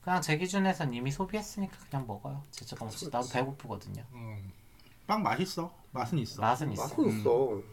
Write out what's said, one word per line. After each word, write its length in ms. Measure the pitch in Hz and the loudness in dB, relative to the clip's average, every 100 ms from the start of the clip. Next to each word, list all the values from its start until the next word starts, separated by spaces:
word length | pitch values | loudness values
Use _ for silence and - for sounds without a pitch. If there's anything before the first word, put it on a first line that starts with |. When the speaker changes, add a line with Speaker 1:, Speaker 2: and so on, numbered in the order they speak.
Speaker 1:
그냥 180 | - 180 | 2 2
제 160 | 156 151 | 4 2
기준에선 560 | 185 196 190 180 151 | 2 4 4 4 0
이미 180 | 120 127 | 0 -2
소비했으니까 640 | 143 185 214 202 - 196 - - | -2 -2 -2 -4 -4 -6 -6 -6
그냥 160 | 143 120 | -6 -4
먹어요. 340 | 101 139 139 143 | -6 -6 -8 -10
죄책감 360 | - 113 117 113 | -14 -12 -8 -8
없이. 180 | - 165 | -8 -2
Speaker 2:
그치, 60 | |
Speaker 1:
나도 120 | 123 | 0
Speaker 2:
그치. 100 | 123 | 0
Speaker 1:
배고프거든요. 680 | 123 131 139 - 101 101 101 113 | 0 0 -4 -8 -8 -8 -10 -10
Speaker 3:
음. 380 | 120 113 104 98 - - - - - - | -10 -8 -8 -10 -14 -20 -20 -20 -18 0
빵 180 | 214 | 2
맛있어. 480 | 190 120 185 - 170 - - | 2 2 0 -2 -4 -8 -10
맛은 260 | 131 120 160 | -4 0 0
있어. 220 | 113 - | 0 2
Speaker 1:
맛은 300 | 110 127 147 | 4 4 2
있어. 80 | 107 | 0
Speaker 2:
맛은 220 | 143 - 269 | -2 2 4
있어. 440 | 107 107 120 131 | 4 4 6 4
Speaker 3:
음. 100 | 104 - | 0 -6